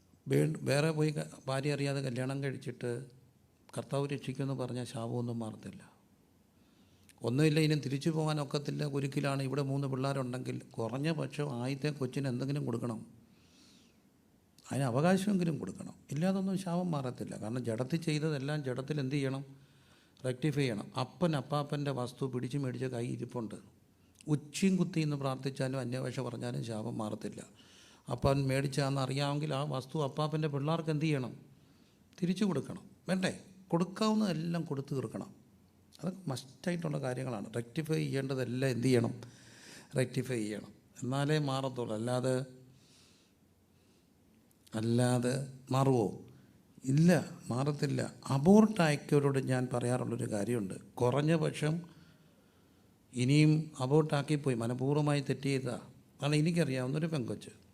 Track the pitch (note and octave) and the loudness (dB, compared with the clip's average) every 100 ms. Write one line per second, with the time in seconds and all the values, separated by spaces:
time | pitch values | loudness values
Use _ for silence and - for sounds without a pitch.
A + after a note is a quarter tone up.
0 | _ _ - C#3 D3+ D3+ C3+ C#3 D#3 D3+ | _ _ 0 2 2 0 0 2 2 2
1 | D3+ D3+ D#3 - - C3+ C#3+ C#3 C#3 C#3 | 0 0 -6 -8 -4 -2 0 0 -2 -2
2 | C3+ A#2+ C3 C#3 C#3 C3+ - A#2+ A#2+ A#2+ | -2 -2 -4 -2 -4 -6 -8 -6 -4 -4
3 | C#3 - - _ _ _ - - - C#3 | -8 -18 -20 _ _ _ -14 -10 -4 -4
4 | C#3+ C#3 - B2+ C#3 C3+ B2 A#2+ A#2+ A#2+ | -2 -4 -6 -4 -4 -4 -4 -6 -6 -6
5 | A#2 B2 A#2+ A#2 A2 G#2+ G2 - - - | -4 -4 -4 -4 -6 -10 -14 -16 -18 -20
6 | _ _ _ _ _ _ _ _ _ _ | _ _ _ _ _ _ _ _ _ _
7 | - - A#2+ B2+ D#3 D3+ D#3 D#3 B2+ C#3 | -20 -6 0 4 4 6 4 2 0 -2
8 | E3+ D#3 D#3 D3+ C#3 D3+ C#3+ C#3+ D3 C#3 | 0 0 0 -2 -2 -4 -2 -4 -2 -2
9 | C#3 C#3+ C#3+ C#3 C3+ C#3+ C3+ C#3 C#3 C3 | -2 -2 0 0 -2 -2 -2 -2 -2 0
10 | C#3 C#3 B2+ B2+ B2+ B2+ - - A2+ C3 | 0 0 -2 -4 -6 -8 -8 -6 -4 -2
11 | D3+ D3+ C3+ - D3 A#2+ B2+ C#3 D3+ C#3 | -2 -2 -2 -4 -4 -2 -4 -2 -2 -2
12 | B2+ C#3+ C3+ B2 C3+ C#3+ C3+ A#2 A#2+ A2 | -4 -2 -2 -2 -2 -2 -2 -2 -2 -6
13 | - - - - - - - - - _ | -10 -20 -20 -20 -20 -20 -20 -20 -20 _
14 | _ _ _ _ _ _ - A#2+ C3+ A#2+ | _ _ _ _ _ _ -6 -2 0 4
15 | E3+ F#3+ G3 G3 E3+ C#3+ - - - - | 4 4 4 2 2 0 -4 -8 -12 -16
16 | - C#3+ F3+ F#3+ F#3+ F#3 F3 E3+ F3+ D3 | -8 0 0 2 0 -2 -2 -2 0 -2
17 | B2+ A#2 G2+ G2+ G#2+ B2+ A#2 A2 B2+ E3 | -2 -6 -8 -8 -6 -4 -2 -2 -2 -2
18 | E3 D3+ D#3 D3 C3+ D3+ C#3 B2 C3+ D3+ | 0 0 0 -2 -2 -4 -4 -4 -4 -4
19 | C3 D3 C3+ C3+ C#3 - - - - - | -2 0 -2 -4 -8 -16 -20 -20 -20 -20
20 | _ - B2+ B2 D#3 C#3 C3+ G#2 - - | _ -8 -6 0 0 2 0 -2 -4 -4
21 | B2+ - F3 D3 B2 D3 C#3+ D3 C#3+ B2+ | -4 0 0 0 0 -2 -2 -2 -2 -2
22 | A#2+ - C3+ B2 C3 C#3+ C3 B2 C3 B2 | -4 -4 -4 -2 -2 -2 -2 -2 -4 -4
23 | B2 B2+ A#2+ B2 G#2+ F#2 - - _ _ | -4 -4 -6 -6 -6 -8 -14 -20 _ _
24 | _ - - D3 - - F#3+ F#3 E3+ E3 | _ -10 -2 -2 -2 2 4 4 2 2
25 | D3+ C#3+ C3+ C3 C3+ C3+ C3 C3 A#2+ B2+ | 0 0 -2 -2 -4 -2 -2 0 -2 -2
26 | C3 B2 B2 B2 B2 C#3 A#2 A2 A2+ A#2+ | -2 -4 -4 -4 -4 -4 -4 -4 -4 -4
27 | G#2+ G#2+ G#2 - - - - - - - | -4 -4 -6 -10 -14 -20 -20 -20 -20 -16
28 | - B2+ C#3 C#3 C3+ C3 C#3 C#3 C#3 C#3 | -6 2 4 4 4 2 0 0 0 2
29 | C3 C3+ C#3+ D3 D3+ C3+ D3 C3+ B2 D#3+ | 0 0 -2 -2 -2 -2 -2 -4 -4 -2
30 | C#3 B2+ D3+ D#3 D#3 C#3 D3 E3 D#3+ D3+ | -2 0 -2 0 -2 0 0 0 0 0
31 | D#3+ C#3+ A#2+ - - - - - _ _ | 2 0 -2 -10 -18 -20 -20 -20 _ _
32 | _ - F3 F#3 G#3 D3 - F2+ - - | _ -4 -2 2 2 0 -4 -10 -16 -10
33 | - F#3+ F#3 - - - - E3+ F3+ - | -2 0 0 -2 -10 -20 0 2 2 2
34 | A3 G#3+ G#3+ D#3+ E3+ E3+ - C3+ - C#3 | 2 4 2 0 0 -2 -2 -4 -2 -2
35 | - - F#2+ - - - - _ - - | -2 -6 -10 -14 -20 -20 -20 _ -20 -8
36 | F3+ F#3 D#3+ B2+ - - F3+ F3 E3 D3 | -6 -4 -4 -6 -8 -8 -4 -2 -2 -2
37 | C3 B2+ C3 A2 G#2+ B2 A#2+ - D3+ D#3 | -2 -4 -4 -6 -4 -6 -4 -4 -2 0
38 | D3 C3+ C3+ C3 A#2+ B2 C3+ A#2+ B2+ B2 | 0 -2 -2 -2 -2 0 0 2 6 6
39 | A#2 - - - - - - - - C3+ | 4 0 -12 -18 -20 -20 -20 -20 -6 -2
40 | B2+ C3+ B2 B2 G#2 G#2 - - - - | -2 -2 -4 -4 -4 -6 -10 -18 -20 -10
41 | A#2+ C3+ C#3+ D#3 C#3+ C3 C3+ B2 A#2 G#2+ | -4 0 2 2 2 -2 -2 -4 -4 -2
42 | A#2+ B2 C3 B2+ C3 - - - - - | -2 0 2 0 -2 -10 -20 -20 -20 -20
43 | - - _ _ _ _ _ _ _ _ | -20 -20 _ _ _ _ _ _ _ _
44 | _ _ _ _ _ _ - A2 A2+ A#2+ | _ _ _ _ _ _ -10 -2 2 4
45 | B2 B2 B2 C3+ C#3 - - C3 C3+ B2+ | 4 4 2 -2 -4 -10 -2 2 4 4
46 | G2 - - - - - _ - C3+ C#3 | 2 -2 -14 -20 -20 -20 _ -8 0 6
47 | E3+ E3 - - - A#2+ C#3+ C#3+ C#3+ C3 | 6 6 2 -8 -4 -2 0 0 0 0
48 | A#2 - - C3+ D#3 G#3 G#3+ G#3+ D#3+ C#3+ | -2 -6 -2 4 8 10 8 6 4 2
49 | - D3 C#3 C3+ B2+ B2+ B2+ A#2+ A#2+ B2+ | 4 4 4 2 2 0 0 0 0 0
50 | - A#2+ A#2 G#2+ G#2 A#2+ F#2+ - - - | 0 -2 -2 0 0 0 -2 -8 -10 0
51 | A#2+ C3 D3 E3 D3+ - D3+ E3+ E3+ - | 2 4 2 2 0 0 -2 -2 -6 -16
52 | - - - - _ _ _ _ _ _ | -20 -20 -20 -20 _ _ _ _ _ _
53 | _ B2 B2 D3 D3+ D#3 D#3 - B2+ D3+ | _ 0 4 8 8 6 2 -4 2 4
54 | D#3 D3 C3+ D3+ C#3+ A#2 A2+ B2+ C3 D3 | 4 2 0 0 0 0 0 0 0 2
55 | D3 D3 C3+ C3+ C#3+ C3+ C3 A2 - - | 2 2 0 -2 0 -2 -2 -6 -10 -20
56 | - - C#3+ D3+ D#3+ E3+ C#3 C3 B2+ D3+ | -20 -6 0 2 4 2 0 0 -2 -2
57 | D#3+ D#3 A2+ G#2 - - - | -2 -2 -4 -6 -10 -20 -20